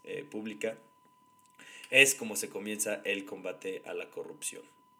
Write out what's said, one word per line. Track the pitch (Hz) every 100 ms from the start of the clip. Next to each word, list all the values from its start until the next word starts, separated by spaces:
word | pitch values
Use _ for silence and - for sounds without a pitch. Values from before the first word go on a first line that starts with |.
eh, | - - -
Pública, | 110 110 104 110 113 - - - - - - - - - - -
es | 135 139
como | - 113 104
se | 117
comienza | 101 104 104 107 104
el | 98 101 95
combate | 95 92 92 95 90
a | 92
la | 87 85
corrupción, | 85 - 71 - - - - -